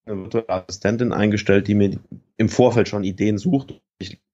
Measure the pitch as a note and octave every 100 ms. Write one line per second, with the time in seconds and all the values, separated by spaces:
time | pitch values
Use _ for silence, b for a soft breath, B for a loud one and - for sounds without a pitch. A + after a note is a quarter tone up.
0 | - G2 G2 A2+ - F#2 - F#2 G2 A#2
1 | A#2+ - G#2+ G#2 - G2+ G2 G#2 G2 -
2 | - - _ - A2 - B2 A2+ - G#2
3 | G2 F#2 G#2+ G#2 F3 C#3 - - _ -
4 | - - _